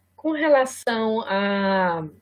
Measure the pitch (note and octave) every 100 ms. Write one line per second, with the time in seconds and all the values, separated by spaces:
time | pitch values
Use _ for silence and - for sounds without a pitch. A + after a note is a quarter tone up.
0 | _ _ D#4 D4+ D#4 C#4 C4 - - A3+
1 | A3 A3 - G3 G3+ G3+ G3 G3 F3+ E3+
2 | D#3 -